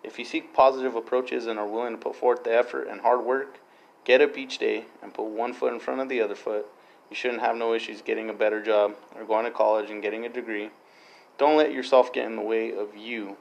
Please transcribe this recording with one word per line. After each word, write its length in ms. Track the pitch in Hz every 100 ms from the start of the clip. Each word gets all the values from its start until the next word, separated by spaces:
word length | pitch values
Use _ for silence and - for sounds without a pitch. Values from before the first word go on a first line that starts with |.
If 160 | 113 -
you 60 | 120
seek 280 | 160 -
positive 420 | - 135 135 131 117
approaches 520 | 117 127 127 123 117
and 100 | 107
are 80 | 104
willing 280 | 110 120
to 40 | 110
put 180 | - -
forth 280 | 123 120
the 120 | 117 113
effort 320 | 123 135 127
and 140 | 101
hard 240 | 117 123 117
work, 340 | 131 139 - _ _ _ _
get 180 | - 131
up 160 | 143 139
each 220 | 131 -
day 260 | 113 110 - -
and 120 | 104
put 120 | - 110
one 280 | 107 120
foot 200 | 120 127
in 60 | 120
front 220 | - 131
of 80 | 131
the 120 | 123
other 140 | 107 98
foot, 320 | - 107 104 - - _ _
you 60 | -
shouldn't 260 | 123 117
have 140 | 117 117
no 180 | 117
issues 300 | 113 113 104
getting 260 | - 110 110
a 40 |
better 280 | 107 107 107
job 340 | 107 107 104 107 - -
or 100 | 107
going 200 | 110 117
to 60 |
college 380 | 117 107 110 104
and 140 | 107
getting 200 | 104 110
a 60 | 117
degree. 400 | 123 113 104 107 - _ _ - - _ -
Don't 180 | 143 156
let 140 | 151
yourself 420 | 135 123 131 123
get 140 | 120 113
in 80 | 110
the 80 |
way 280 | 107 113 113
of 220 | 98 104 104
you 420 | 110 117 98 98